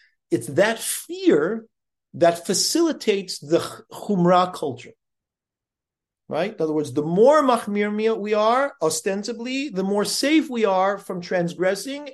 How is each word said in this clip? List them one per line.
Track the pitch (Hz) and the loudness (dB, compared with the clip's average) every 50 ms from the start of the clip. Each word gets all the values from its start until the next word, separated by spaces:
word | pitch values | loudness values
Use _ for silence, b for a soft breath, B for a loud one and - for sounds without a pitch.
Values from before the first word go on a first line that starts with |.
| b b b b _ - | b b b b _ -4
It's | 165 165 - 147 | -4 -4 -4 -2
that | 131 156 202 226 226 - | 2 2 2 2 0 -4
fear | - - - - - - 349 381 392 330 190 143 151 185 226 226 220 _ _ _ _ _ _ _ _ _ - | -6 -8 -8 -8 -10 -12 -8 0 2 4 4 4 2 0 -4 -6 -10 _ _ _ _ _ _ _ _ _ -2
that | 131 165 170 170 - - | 2 2 2 2 2 -2
facilitates | - 185 180 - - - 320 339 320 - - - 220 202 196 180 175 - - | -4 -2 -2 0 0 2 2 2 2 0 -2 -2 -2 -2 -2 -2 -8 -12 -10
the | 147 143 165 160 | -4 0 0 0
ch-, | - - - - - - | 0 -2 -12 -16 -20 -18
Chumrah | - - - - 208 175 175 175 185 180 185 180 180 | -16 -10 -4 -2 0 2 4 6 6 4 4 2 -2
culture, | - 165 139 123 - - - - _ _ _ _ _ _ _ _ _ _ _ _ _ _ _ _ _ _ _ _ _ _ _ _ _ _ - | -8 -8 -8 -8 -10 -14 -20 -20 _ _ _ _ _ _ _ _ _ _ _ _ _ _ _ _ _ _ _ _ _ _ _ _ _ _ -8
right? | 135 151 180 214 220 | -4 -4 -4 -4 -4
In | - | -4
other | 160 156 | -4 -2
words, | 151 156 147 127 | -2 -2 -2 -2
the | 123 147 | -4 -4
more | 147 165 175 196 233 277 302 311 | -2 0 4 6 6 8 8 6
Machmir | 285 254 233 226 - 202 202 208 208 208 208 214 220 226 220 202 | 6 4 2 0 0 -2 -2 -2 -2 -2 -2 -2 0 0 -2 -2
we | 202 208 214 | -2 -2 0
are, | 208 214 226 240 262 277 285 - - | 2 2 2 2 2 0 -2 -4 -2
ostensibly, | 160 156 160 - - 202 196 208 208 240 233 220 233 254 262 269 277 294 | -2 -2 -2 -2 -4 -4 -4 -4 -4 -8 -8 -8 -8 -6 -6 -6 -6 -6
the | 190 185 | -4 -4
more | 190 190 202 208 196 | -2 -2 0 -2 -2
safe | - - - 269 285 320 311 277 302 | -2 -2 0 2 2 4 2 2 0
we | 247 233 220 | -2 0 2
are | 196 190 185 190 196 202 | 2 2 2 2 0 0
from | 190 - - 190 175 | -4 -6 -10 -10 -8
transgressing | 175 - 190 180 175 170 170 165 180 185 196 196 - 269 277 285 294 277 | -6 -2 -2 0 0 -2 -2 -2 0 0 0 -2 -4 -10 -10 -10 -12 -8